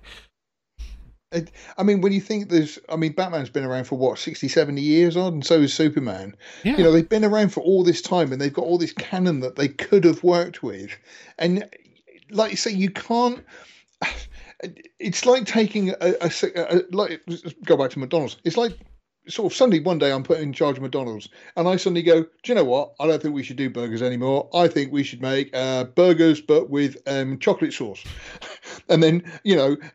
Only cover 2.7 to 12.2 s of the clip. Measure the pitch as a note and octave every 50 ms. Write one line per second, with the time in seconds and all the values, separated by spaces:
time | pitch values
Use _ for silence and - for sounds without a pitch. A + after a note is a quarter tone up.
2.7 | - - - - D#3+ D#3+ D#3+ D#3 D3+ - F#3 F3+ E3+ D3+ C3+ - - D3 C3+ B2+
3.7 | B2+ C3 B2+ - C#3 B2+ C3 B2 A2 - - - - - - C3 - E3+ D3+ C#3+
4.7 | C#3+ C#3 C#3+ D3+ D3+ E3 F3 F3 D#3+ F3+ F#3 F#3 E3 D3+ C3+ - E3+ D#3+ D3 C#3
5.7 | - - D#3+ D3+ D3+ D3+ C3 A2+ F#2 F#2 F#2+ G2 - _ - - - - - G3+
6.7 | C#4+ G#3 E3+ E3 D#3+ E3 E3 - A3 G#3+ G#3+ G#3 G#3 G#3+ G#3 F#3+ - D3+ C3 E3+
7.7 | G3 F#3+ F3+ F3 E3 - - - F3+ F3+ D#3+ C3+ C3 C3 C#3+ C#3+ C#3 - E3+ E3
8.7 | F3 F3 E3 - - - - - - F#3 F#3 F3+ D#3+ C3+ B2+ - - - D3 C3+
9.7 | - - - - G#3 G3+ E3+ E3+ D#3 D#3+ - F3 F3 F3 F3 F3 E3+ - - A#2+
10.7 | G2+ G2 G2 G2+ - - _ _ - - - - _ - - F3 F3+ G3+ - -
11.7 | - _ _ _ _ _ _ - - _